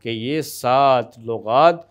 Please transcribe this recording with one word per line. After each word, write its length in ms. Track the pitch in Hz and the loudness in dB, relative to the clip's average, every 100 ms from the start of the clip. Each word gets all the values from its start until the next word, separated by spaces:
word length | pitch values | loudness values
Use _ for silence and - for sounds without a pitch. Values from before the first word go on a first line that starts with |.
| 117 | -8
कि 40 | |
ये 320 | 117 117 156 | -8 -6 -6
सात 720 | 147 - 123 131 139 127 113 117 | -8 -6 0 2 4 2 -2 -12
लुगात 680 | 113 113 107 123 165 170 - | -10 -10 0 4 4 2 -10